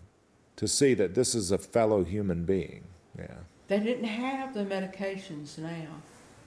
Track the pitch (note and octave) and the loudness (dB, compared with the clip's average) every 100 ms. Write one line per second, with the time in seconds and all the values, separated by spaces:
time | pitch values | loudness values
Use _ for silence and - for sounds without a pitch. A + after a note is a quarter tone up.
0 | - _ _ _ _ - G#2+ - C#3+ A2 | -20 _ _ _ _ -6 -2 4 6 6
1 | F#2 G2 B2 A#2+ F2+ F#2 - A#2+ A2 G#2 | 4 4 2 2 2 0 2 4 6 4
2 | E2+ G#2 G2+ E2+ E2+ F#2+ - G#1 - - | 2 0 0 0 2 0 -2 -10 -18 -20
3 | _ - F2 - F2 - - G3+ G#3+ B3 | _ -14 -14 -14 -18 -20 -2 0 0 -2
4 | A3 G#3+ B3+ C4+ C4 A3+ G3 G3 F#3+ - | -2 -4 -4 -4 -6 -6 -4 -4 -4 -6
5 | G3 G3 - D3+ D3 - D#3+ E3 D#3 D#3 | -6 -6 -10 -12 -12 -10 -8 -8 -10 -14
6 | - - - - | -18 -20 -20 -20